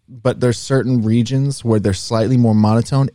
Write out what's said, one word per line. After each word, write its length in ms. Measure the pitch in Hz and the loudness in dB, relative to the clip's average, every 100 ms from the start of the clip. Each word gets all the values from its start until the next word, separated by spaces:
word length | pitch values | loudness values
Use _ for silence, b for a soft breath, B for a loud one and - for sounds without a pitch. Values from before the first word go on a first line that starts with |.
| _ | _
but 320 | 127 123 - | -6 -6 -2
there's 180 | 123 113 | -2 -2
certain 440 | - 135 117 123 | -2 -2 0 0
regions 640 | 110 117 117 135 139 135 | 2 0 0 -2 -2 -4
where 160 | 117 110 | -2 0
they're 120 | 98 | 0
slightly 420 | 95 - 113 113 127 | -4 -4 -2 2 2
more 180 | 117 | 4
monotone 560 | 107 107 113 117 135 135 | 4 4 2 0 -2 -2